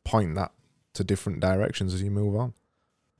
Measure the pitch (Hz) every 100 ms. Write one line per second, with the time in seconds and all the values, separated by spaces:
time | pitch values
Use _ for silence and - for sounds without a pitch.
0 | - 110 90 85 92 _ _ _ _ -
1 | 95 98 - 82 92 95 107 - 95 92
2 | 101 101 104 104 123 - _ _ _ _
3 | _